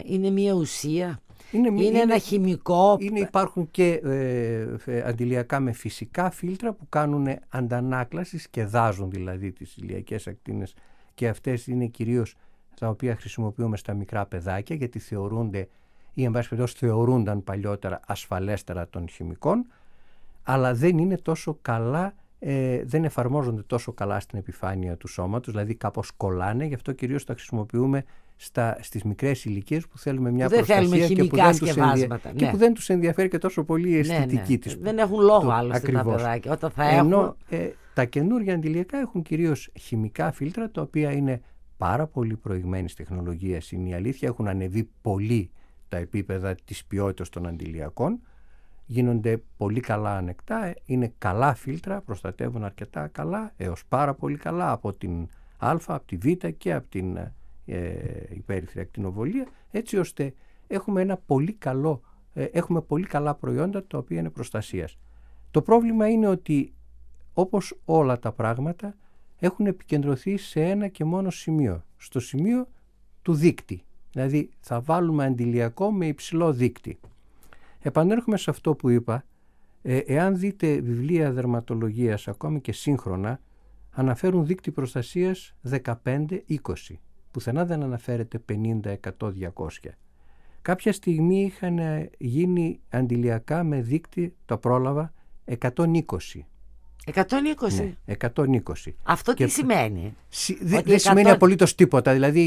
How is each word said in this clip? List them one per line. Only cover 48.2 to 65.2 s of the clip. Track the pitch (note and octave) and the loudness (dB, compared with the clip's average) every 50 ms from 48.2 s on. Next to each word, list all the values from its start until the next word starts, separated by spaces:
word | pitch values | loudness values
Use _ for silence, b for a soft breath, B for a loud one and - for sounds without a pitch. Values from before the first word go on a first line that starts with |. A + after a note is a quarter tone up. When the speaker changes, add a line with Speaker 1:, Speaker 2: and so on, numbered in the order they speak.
| - - - - - - - - - - - - - | -8 -16 -20 -20 -20 -20 -20 -20 -20 -20 -20 -18 -12
Speaker 2:
Γίνονται | - A#2 B2+ B2 A#2+ A#2 A2+ G#2+ A2+ A2+ A2+ - - - | -4 -2 0 2 2 2 2 0 0 -2 -2 -4 -10 -8
πολύ | - G#2+ G2+ G#2+ B2 | -4 -2 -2 -2 -2
καλά | - - G#2+ G#2 G#2+ G#2 G2+ | -2 -2 -2 -2 -2 -2 -2
ανεκτά, | F#2+ F2+ F2 F2 - - - A3 A3+ G#3 F3 E3+ - - | -2 -4 -6 -8 -10 -8 -6 -6 -4 -4 -6 -8 -10 -6
είναι | - B2+ B2+ A#2+ A2+ - | -4 -2 0 -2 -2 -4
καλά | - - F#2+ F2+ A2 C3+ D3 A#2+ | -4 -2 -2 0 2 2 2 0
φίλτρα, | - - C3 C#3+ E3 - F#3+ F#3+ G3+ | 0 -4 -8 -8 -8 -6 -8 -8 -8
προστατεύουν | - - G#2 - - F#2 F#2+ - B2 A#2+ A#2 A2 G#2+ | -8 -10 -10 -8 -8 -8 -6 -6 -6 -6 -6 -6 -8
αρκετά | G2 - - - - - - D2+ | -8 -8 -12 -14 -12 -10 -10 -10
καλά, | - - - D3 E3 F#3 G#3+ A3 G#3 - | -8 -8 -8 -6 -6 -4 -6 -6 -8 -10
έως | - F#2 F2+ E2 - - - | -8 -6 -6 -6 -8 -6 -2
πάρα | B2+ C3 D3 C#3 C#3 | 0 0 0 0 -2
πολύ | - - C#3+ C#3+ | -4 -4 -6 -6
καλά | D3 - D#3 E3 F3 F3+ D3+ | -6 -6 -6 -4 -2 -2 -2
από | A#2 A2+ - G#2 F#2+ | -2 -2 -4 -8 -8
την | - - F2+ F2 E2+ E2 - - - - - - | -6 -6 -6 -6 -6 -6 -8 -12 -18 -20 -20 -10
Α, | - G#2+ A#2+ D#3 E3 - | -4 -2 0 0 -2 -4
από | - E3 C3 - | -6 -8 -8 -8
τη | - G2+ | -8 -6
Β | E2+ G2 D3 F3+ F3+ - E3 D#3 | -2 0 0 0 0 -2 -8 -8
και | - - F#3 D#3+ | -6 -4 -4 -4
από | C3 - - | -4 -4 -6
την, | - F#2+ F#2 F#2 F2+ | -6 -6 -4 -4 -6
ε, | F2 F2 - - - - - - - - - - F2+ F2 E2+ E2+ E2+ E2 - E2 D#2+ D#2+ - | -6 -8 -10 -12 -14 -18 -18 -18 -16 -12 -10 -8 -6 -6 -6 -8 -8 -8 -8 -10 -10 -12 -14
υπέρυθρη | F2 F2+ - - G2 F#2 F2 - - F#2+ | -14 -12 -8 -6 -6 -6 -6 -8 -10 -12
ακτινοβολία, | F2 - - A2 G2 F#2 F#2+ G#2+ A2+ D#3 A3 C4+ B3+ - b b b b | -12 -10 -8 -8 -6 -6 -4 -4 -4 -4 -4 -4 -6 -8 b b b b
έτσι | b G#3 A3+ - A3 | b -8 -6 -2 -2
ώστε | F#3+ E3 - - - C#3+ C3+ - - - - - - - | -2 -2 -2 -4 -6 -6 -6 -8 -12 -20 -20 -20 -20 -10
έχουμε | - - G3 - A3 G3 F#3 | -6 -6 -6 -4 -2 0 0
ένα | F#3 G3 F#3 | 0 0 -2
πολύ | - - - C#3+ C3+ D3+ F#3+ G#3+ | -4 0 0 2 2 2 0 -4
καλό, | - - C#3+ C3 C3+ C#3+ D#3+ D3 B2 - - - - - - - | -4 -4 -4 -2 -2 0 -2 -2 -4 -6 -16 -20 -20 -20 -12 -8
ε, | D3 C3+ | -6 -6
έχουμε | - - E3+ E3+ - E3+ D#3+ | -4 -2 -2 -2 0 -2 -2
πολύ | D#3+ - D3+ D#3 F#3+ | -2 -2 -2 -2 -2
καλά | - - C#3+ D3 D3 C#3+ | -2 -2 -2 0 -2 -4
προϊόντα | - - B2+ B2 C3 D#3+ F#3+ G3+ G3 F#3+ | -4 -4 -4 -2 -2 -2 -2 -4 -6 -8
τα | - - | -8 -8
οποία | C3+ B2+ - E3+ E3+ | -8 -6 -4 -4 -4
είναι | E3 D#3+ | -4 -4
προστασίας. | - - A2+ - - G#2+ G#2 - - F2+ D#2 - - - - - - - | -6 -8 -8 -6 -6 -6 -6 -6 -6 -6 -6 -8 -10 -16 -20 -20 -20 -20